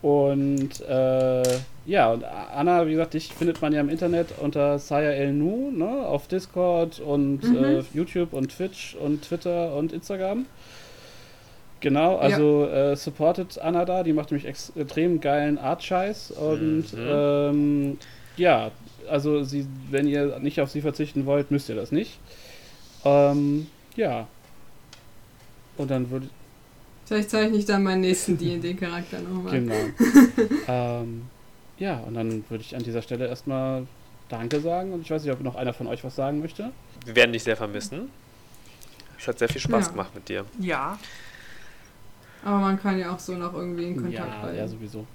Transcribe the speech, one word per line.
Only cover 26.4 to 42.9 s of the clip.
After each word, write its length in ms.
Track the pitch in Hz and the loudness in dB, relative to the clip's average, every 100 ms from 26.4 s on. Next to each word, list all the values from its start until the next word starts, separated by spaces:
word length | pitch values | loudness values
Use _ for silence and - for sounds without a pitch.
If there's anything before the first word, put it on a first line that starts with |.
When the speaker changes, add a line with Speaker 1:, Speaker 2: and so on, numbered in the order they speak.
| - - - - - - - | -20 -20 -20 -20 -20 -20 -4
Speaker 2:
Vielleicht 220 | 214 208 | -2 0
zeichne 300 | 220 214 214 | 2 4 2
ich 80 | 208 | 2
dann 160 | 196 | 2
meinen 180 | 196 185 | 4 4
nächsten 380 | 185 185 - 170 | 2 2 2 0
Speaker 1:
<laughs> 0 | |
Speaker 2:
D-and-D-Charakter 840 | 175 175 170 180 180 170 180 185 | 0 -2 -4 -4 -4 -6 -8 -10
nochmal. 320 | 175 185 180 | -6 -6 -2
Speaker 1:
Genau. 220 | 135 120 | -2 0
Speaker 2:
<laughs> 920 | 220 - - 240 254 247 247 220 302 - | 0 -2 2 8 10 8 6 2 2 0
Speaker 1:
Ähm, 600 | 123 120 120 117 117 123 - - - - - | 0 0 -2 -6 -8 -12 -18 -20 -20 -20 -8
ja, 200 | 190 135 | -4 -4
und 160 | 110 | -6
dann 280 | 117 113 110 107 | -4 -2 -4 -6
würde 160 | 113 | -10
ich 100 | - | -8
an 80 | 127 | -8
dieser 200 | 117 117 | -4 -6
Stelle 240 | - 120 123 | -4 -4 -4
erstmal 600 | 123 - 131 131 131 127 - - - - | -4 -4 -2 -2 -4 -6 -14 -20 -20 -12
Danke 300 | 117 117 147 | -8 -2 -2
sagen 340 | 160 175 190 | 0 -2 -2
und 80 | 180 | -8
ich 80 | 160 | -4
weiß 120 | 156 | -4
nicht, 100 | 147 | -2
ob 80 | 127 | -4
noch 120 | 135 117 | -4 -4
einer 180 | 127 | -6
von 120 | 120 117 | -4 -8
euch 160 | 120 | -6
was 140 | 131 135 | -8 -4
sagen 240 | 135 147 | -2 -2
möchte. 300 | 165 - 220 - - - | -6 -8 -10 -10 -20 -18
Speaker 3:
Wir 100 | 120 | 0
werden 180 | 113 120 | 4 4
dich 80 | 117 | 4
sehr 160 | 113 110 | -2 -2
vermissen. 520 | 107 104 101 147 262 - - - - - - - - - - - | -2 -6 -8 -10 -10 -14 -20 -20 -20 -20 -20 -20 -20 -20 -20 -12
Es 100 | - | -8
hat 100 | 117 | -2
sehr 120 | 117 | -2
viel 100 | 135 | 0
Spaß 240 | 127 117 190 | 0 2 2
Speaker 2:
Ja. 40 | |
Speaker 3:
gemacht 220 | - 95 | -2 -8
mit 160 | 98 - | -10 -8
dir. 160 | 98 101 240 | -8 -8 -6
Speaker 4:
Ja. 380 | 180 147 143 208 - - - - - - - - - - - - - - | -4 -2 -4 -8 -14 -16 -18 -18 -18 -16 -16 -18 -20 -20 -20 -20 -20 -10
Speaker 2:
Aber 160 | 202 202 | 0 2
man 220 | 196 190 | 2 2
kann 180 | 196 | 0